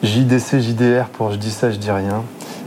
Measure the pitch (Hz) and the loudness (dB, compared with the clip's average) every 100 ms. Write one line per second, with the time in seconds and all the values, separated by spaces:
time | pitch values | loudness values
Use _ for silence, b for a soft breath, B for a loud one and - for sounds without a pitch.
0 | 107 110 131 123 123 139 117 113 123 123 | 2 2 4 4 2 0 0 2 4 4
1 | 123 - 110 104 104 104 123 101 104 98 | 0 -2 -2 -2 -4 -2 -2 -2 -2 -2
2 | 98 104 120 - B B | 0 -4 -6 -12 B B